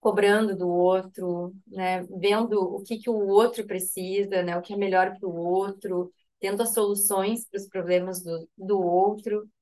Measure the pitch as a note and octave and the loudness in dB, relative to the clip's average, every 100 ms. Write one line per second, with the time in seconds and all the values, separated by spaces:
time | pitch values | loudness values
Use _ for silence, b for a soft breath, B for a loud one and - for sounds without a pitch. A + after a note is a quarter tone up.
0 | A3 G3 G3+ G#3+ A3 F#3 F3+ F3 F3+ F#3 | 2 4 4 4 2 0 0 2 4 2
1 | F#3+ - F3+ F3 F3+ G3 _ F#3+ F#3 F#3 | -2 -8 -6 -6 -6 -12 _ -6 -4 -4
2 | F3+ F#3+ G3 G#3 A#3 G#3+ F#3 G3 - A3 | -6 -2 0 2 2 0 -2 -4 -8 -8
3 | A#3+ A3 G3 G3 A#3 - G3+ F#3+ F#3 - | -4 -2 4 6 6 0 -6 -6 -6 -8
4 | F#3 G3 G3 F#3+ F3 F3 F3 G3+ G3 F#3 | -4 -2 0 0 -2 -4 -6 -4 0 2
5 | F#3 F#3+ F#3+ E3+ E3+ F#3 G3 G3 G3+ F3+ | 2 -2 -8 -4 -2 0 -2 -6 -6 -4
6 | F3+ _ _ _ G3 G3+ A#3 A3 G3+ G3+ | -6 _ _ _ -6 -2 0 2 0 0
7 | - G3 G3 A3+ - G3 G3 F#3+ F3 F3+ | 0 0 0 -2 -6 -12 -8 -8 0 0
8 | F3+ F#3 E3+ E3 E3 _ F#3+ G3+ F3 F3+ | 0 -8 -8 -8 -10 _ -2 0 2 4
9 | G3 G#3 A3 G#3 G#3+ _ | 4 2 -4 -6 -6 _